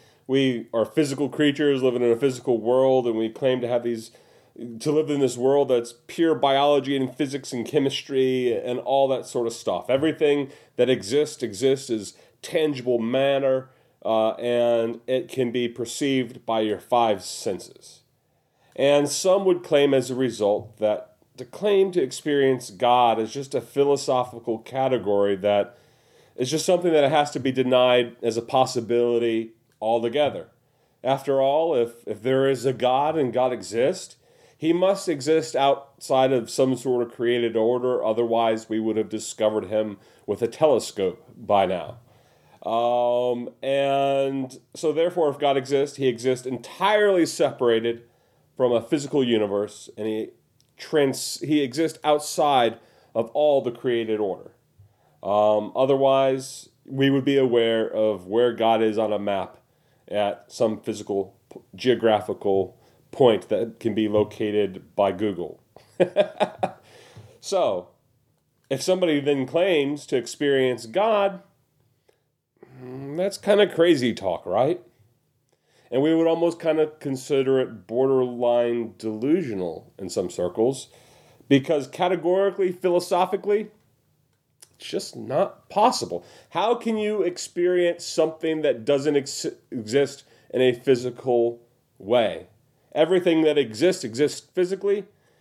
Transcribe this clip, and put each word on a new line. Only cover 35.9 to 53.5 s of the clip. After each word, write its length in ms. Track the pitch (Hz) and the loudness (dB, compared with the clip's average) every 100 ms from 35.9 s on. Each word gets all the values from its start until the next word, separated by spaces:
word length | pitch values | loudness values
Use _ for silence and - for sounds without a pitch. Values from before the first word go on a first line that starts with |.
| _ - 131 131 | _ -2 2 4
of 180 | 131 110 | 2 -2
some 280 | - 131 123 | 0 0 0
sort 280 | 131 120 120 | 0 -2 -2
of 80 | |
created 440 | - 120 123 117 113 | -2 0 0 0 2
order, 440 | 113 123 127 123 | 2 2 0 0
otherwise 680 | 110 110 117 113 117 110 110 | 0 0 0 2 2 0 -2
we 100 | 110 | -2
would 160 | 110 107 | 0 -2
have 140 | 101 | -2
discovered 560 | 107 - - 107 107 95 | -6 -8 -2 0 0 -2
him 320 | 110 107 98 _ _ - | -2 -4 -8 _ _ -6
with 160 | 101 | -4
a 60 | 117 | -4
telescope 800 | - 156 113 - - 92 90 - 123 | 0 2 2 -2 -4 -4 -4 -14 -12
by 300 | 104 101 95 | 0 2 2
now. 320 | 90 76 - _ _ _ _ _ - - | -2 -8 -16 _ _ _ _ _ -12 -4
Um, 840 | 117 120 123 120 120 123 120 120 - | 0 2 2 2 0 0 -4 -8 -10
and 960 | 131 139 139 139 139 139 135 135 127 - _ | -4 -2 0 0 0 0 -2 -4 -8 -12 _
so 200 | - 156 | -6 -2
therefore, 360 | 147 170 175 151 | 0 0 2 0
if 100 | 139 | 2
God 180 | 143 135 | 0 0
exists, 400 | 131 139 143 135 | 0 0 0 -2
he 100 | 131 | -2
exists 380 | 113 127 127 131 | 0 -2 -2 -4
entirely 800 | 120 - - 190 214 208 185 156 | -8 -10 -2 2 4 4 4 2
separated 760 | - 143 131 123 113 117 117 - _ _ _ _ - | 2 0 2 2 2 0 -4 -10 _ _ _ _ -2
from 160 | 123 | 2
a 100 | 117 | 2
physical 400 | - 156 139 143 | 0 -4 0 0
universe, 680 | 123 110 101 101 104 - - - | 2 2 2 -2 -4 -8 -18 -8
and 100 | 110 | -6
he 220 | 107 104 - _ _ _ - | -4 -6 -12 _ _ _ -20
trans-, 640 | - 156 139 127 - - | -4 0 2 0 -8 -8
he 200 | 143 151 | -2 -2
exists 380 | 135 139 160 - 151 | -2 -2 -4 -2 -2
outside 720 | 151 - - 147 135 113 117 _ _ _ | -2 -2 -2 2 2 2 -2 _ _ _
of 160 | 139 147 | -6 -4
all 300 | 147 151 | 0 2